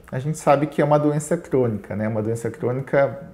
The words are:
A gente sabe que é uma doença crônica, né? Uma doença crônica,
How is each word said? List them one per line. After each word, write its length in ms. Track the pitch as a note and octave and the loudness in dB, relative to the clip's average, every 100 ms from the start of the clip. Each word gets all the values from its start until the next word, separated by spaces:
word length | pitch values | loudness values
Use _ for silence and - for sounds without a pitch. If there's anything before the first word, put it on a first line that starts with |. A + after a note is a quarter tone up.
| - | -10
A 80 | C3 | -6
gente 180 | C#3 D#3+ | -4 0
sabe 300 | - C#3 D3+ | 4 4 4
que 120 | - | 0
é 40 | |
uma 160 | D3 D3+ | 2 4
doença 360 | D3 D3 D3+ E3+ | 2 0 -2 -4
crônica, 600 | - C3+ B2 G2+ - G2+ | 0 0 2 -2 -6 -4
né? 100 | G#2+ | -2
Uma 160 | A2 | -2
doença 260 | G#2+ A#2 A#2 | -2 -2 -6
crônica, 680 | - A#2+ B2+ C3+ C#3+ C3+ A2+ - | -4 -4 -4 0 2 2 0 -14